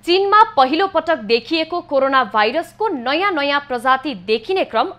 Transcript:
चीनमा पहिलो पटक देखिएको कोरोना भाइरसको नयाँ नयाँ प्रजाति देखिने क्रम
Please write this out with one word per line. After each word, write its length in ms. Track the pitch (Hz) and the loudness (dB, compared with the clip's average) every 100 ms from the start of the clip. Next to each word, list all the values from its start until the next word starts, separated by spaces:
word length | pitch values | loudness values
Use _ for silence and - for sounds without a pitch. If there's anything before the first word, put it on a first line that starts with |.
| - | 0
चीनमा 360 | 370 392 427 | 0 4 4
पहिलो 440 | 440 - 262 311 392 | 4 4 2 2 0
पटक 320 | 330 320 320 | -2 -2 -4
देखिएको 640 | 208 233 233 330 320 349 | 0 -2 0 -4 -2 -6
कोरोना 440 | 349 277 269 269 | -2 0 2 2
भाइरसको 640 | 226 214 214 285 339 - 440 | 2 0 0 0 -6 -6 -4
नयाँ 440 | 302 233 302 403 | -4 -4 -2 -2
नयाँ 280 | 330 285 285 | -2 -2 -2
प्रजाति 540 | 285 247 247 262 294 | -4 -4 0 0 -2
देखिने 500 | 214 185 220 - 226 | -10 -4 -4 0 -2
क्रम 220 | 247 226 311 | 0 -2 -4